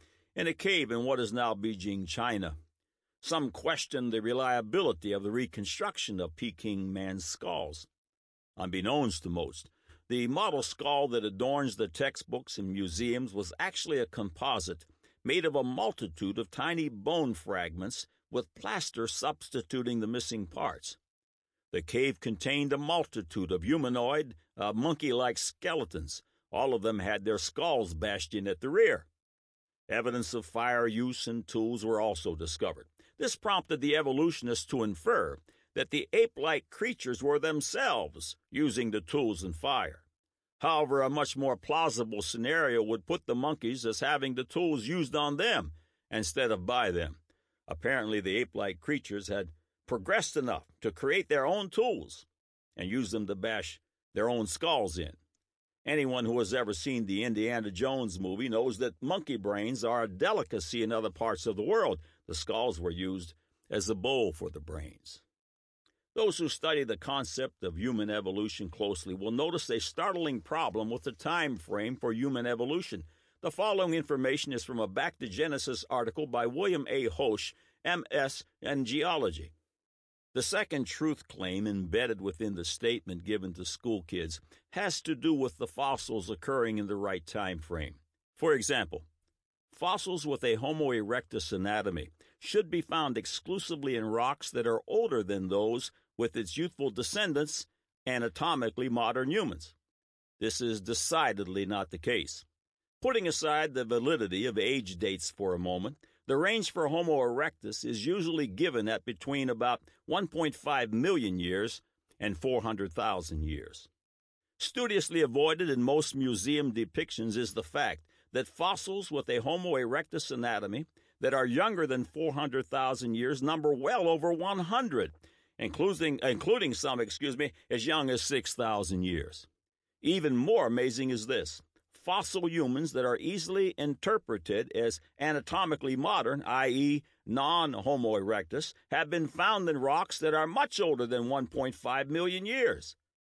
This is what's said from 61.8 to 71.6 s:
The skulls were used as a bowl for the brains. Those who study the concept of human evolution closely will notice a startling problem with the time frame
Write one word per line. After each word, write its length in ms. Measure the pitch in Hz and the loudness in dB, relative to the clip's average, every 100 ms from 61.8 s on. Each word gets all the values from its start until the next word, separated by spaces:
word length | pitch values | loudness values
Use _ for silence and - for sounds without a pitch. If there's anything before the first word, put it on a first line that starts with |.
| 170 85 - _ - | 2 0 -6 _ -10
The 80 | 78 | -8
skulls 460 | - 110 123 82 | -2 0 0 0
were 100 | 87 | -4
used 440 | 85 92 95 85 - _ _ - | -2 -4 -4 -8 -18 _ _ -4
as 180 | 104 98 | -4 -2
a 80 | 101 | -2
bowl 380 | 113 135 104 | 0 2 2
for 160 | 78 85 | 0 -8
the 100 | 78 | -10
brains. 640 | 78 80 76 - - - _ _ _ _ _ _ _ _ _ | -10 -10 -10 -14 -20 -20 _ _ _ _ _ _ _ _ _
Those 260 | - 214 175 | 0 2 2
who 100 | 156 | -2
study 340 | - 160 151 | -2 0 0
the 140 | 123 98 | 0 -2
concept 640 | - 139 127 - 131 - | -2 -2 -2 -4 -6 -4
of 140 | 92 85 | -6 -2
human 320 | 120 113 107 | -2 0 0
evolution 600 | 107 95 98 107 - 90 | -2 -2 -2 -2 -4 -8
closely 440 | - 104 98 95 | -4 -2 -2 -4
will 180 | 92 104 | -6 -2
notice 380 | 120 160 170 - | 0 0 -2 -2
a 100 | 113 | -2
startling 640 | - - 190 180 160 123 | -2 -2 -2 0 -2 -4
problem 480 | - 160 135 101 110 | -4 -2 0 0 -2
with 140 | 117 | -4
the 80 | 139 | -6
time 420 | 113 151 170 151 | -6 -2 0 0
frame 400 | 107 | -2